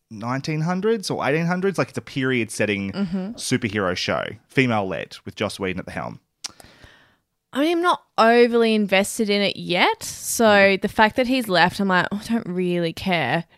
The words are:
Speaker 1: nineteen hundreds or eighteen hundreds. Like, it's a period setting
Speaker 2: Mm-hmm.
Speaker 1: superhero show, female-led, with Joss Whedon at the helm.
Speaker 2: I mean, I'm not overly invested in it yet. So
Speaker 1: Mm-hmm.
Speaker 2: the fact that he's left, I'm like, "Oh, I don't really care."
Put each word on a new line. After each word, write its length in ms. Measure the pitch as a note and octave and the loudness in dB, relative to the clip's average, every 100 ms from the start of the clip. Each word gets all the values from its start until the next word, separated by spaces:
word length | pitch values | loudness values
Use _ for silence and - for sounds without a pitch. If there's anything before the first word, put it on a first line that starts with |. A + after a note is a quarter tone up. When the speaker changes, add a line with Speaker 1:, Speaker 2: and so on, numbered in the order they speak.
| _ | _
Speaker 1:
nineteen 520 | G#2+ A#2 C3 D3+ D#3 | -12 -8 -6 -4 -4
hundreds 460 | D#3+ F#3 G#3+ A3+ F3+ | -2 -2 -2 -2 -4
or 160 | - A#2+ | -4 -2
eighteen 200 | D#3 E3+ | 0 0
hundreds. 320 | F3+ G3 D#3+ | 0 -2 -2
Like, 100 | C3+ | -4
it's 80 | A#2+ | -6
a 40 | |
period 480 | - C#3+ C3 B2 A2 | -8 -4 -2 0 -2
setting 400 | - G#2 G2+ G2 | -2 -2 0 -4
Speaker 2:
Mm-hmm. 380 | F#3 F#3+ F#3+ F#3+ A#3+ | -4 -6 -6 -8 -10
Speaker 1:
superhero 600 | - B2+ A2+ G#2 F2+ F2+ | -4 -2 -2 -2 -2 -2
show, 280 | - D2+ G1+ - _ | -2 -4 -4 -12 _
female-led, 680 | - B2+ A2 F#2+ C#2 - - | 0 0 0 -2 -6 -8 -14
with 120 | - - | -16 -6
Joss 240 | G#2 - | -6 -4
Whedon 180 | F#2+ F2+ | -6 -6
at 80 | - | -8
the 60 | |
helm. 260 | F#2 A#1+ - _ _ - - - _ - _ _ _ _ _ _ | -10 -10 -12 _ _ -16 -16 -20 _ -20 _ _ _ _ _ _
Speaker 2:
I 60 | B3+ | -2
mean, 120 | D#4 E4+ | 0 0
I'm 40 | |
not 200 | F4 D#4 _ - | 0 -2 _ 2
overly 580 | A3 A#3+ A#3+ A#3 A3+ | 4 6 6 4 2
invested 540 | G#3+ G3+ F#3+ G3 - G#3 | 2 2 2 0 -2 -2
in 140 | G3+ | 0
it 140 | G3 - | 0 -2
yet. 460 | F3 F3 E4 A4+ | -4 0 0 0
So 420 | - - - - A3 | -8 -12 -6 4 6
Speaker 1:
Mm-hmm. 340 | G3+ G3 F#3+ | 8 6 4
Speaker 2:
the 80 | G#3 | 0
fact 280 | - G#3+ C4 | 2 4 4
that 100 | B3 | 0
he's 220 | C4 A3+ | 0 2
left, 320 | F3 F3 - | 4 4 2
I'm 80 | G3 | 2
like, 180 | F3+ - | 2 0
"Oh, 100 | G3+ | -4
I 40 | - | -4
don't 200 | A#3 - | -4 -2
really 460 | F3+ F3+ F3 E3 | -4 -2 0 -2
care." 500 | - F#3+ E3+ B2 E3 - | -4 -2 0 0 -2 -4